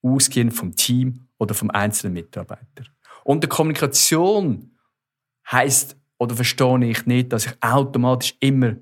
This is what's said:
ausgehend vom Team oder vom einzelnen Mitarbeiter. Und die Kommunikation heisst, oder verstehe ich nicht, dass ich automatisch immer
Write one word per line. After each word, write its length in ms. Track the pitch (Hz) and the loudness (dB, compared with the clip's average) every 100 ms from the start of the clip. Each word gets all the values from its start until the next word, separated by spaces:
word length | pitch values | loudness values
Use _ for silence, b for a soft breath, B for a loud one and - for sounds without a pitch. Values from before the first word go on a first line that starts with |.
ausgehend 520 | 127 135 - - 117 | 0 2 2 2 0
vom 200 | - 92 | -2 -8
Team 540 | - - 123 131 123 _ _ | -4 0 0 0 -4 _ _
oder 160 | 104 | -4
vom 160 | 104 104 | -2 -2
einzelnen 440 | 101 104 104 104 | -2 -2 -2 -6
Mitarbeiter. 720 | 87 82 - 92 - - - - _ B B | -8 -10 -14 -12 -16 -20 -20 -20 _ B B
Und 200 | - 180 | 0 0
die 40 | 156 | 0
Kommunikation 1200 | - 160 151 143 - - 160 180 208 180 98 - _ _ _ _ _ _ _ - | 0 0 2 0 2 2 2 2 2 0 -4 -8 _ _ _ _ _ _ _ -2
heisst, 460 | 123 131 127 - - _ _ | 0 2 0 -2 -12 _ _
oder 180 | 120 117 | -4 -2
verstehe 500 | 123 - 127 127 120 | -2 0 2 4 2
ich 200 | 113 - | 0 0
nicht, 260 | 123 123 | 0 0
dass 140 | 117 127 | -2 -4
ich 80 | - | -4
automatisch 760 | 113 131 131 131 123 127 - - | 0 2 2 0 2 2 -2 -2
immer 360 | 139 135 123 104 | 0 2 2 0